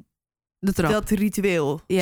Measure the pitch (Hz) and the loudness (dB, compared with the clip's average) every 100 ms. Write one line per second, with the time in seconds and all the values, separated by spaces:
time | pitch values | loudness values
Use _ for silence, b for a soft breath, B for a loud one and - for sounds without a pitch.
0 | _ _ _ _ _ _ 196 190 165 214 | _ _ _ _ _ _ -2 0 0 0
1 | - 214 208 196 196 175 143 147 - 185 | 0 0 0 0 0 0 0 -2 -2 0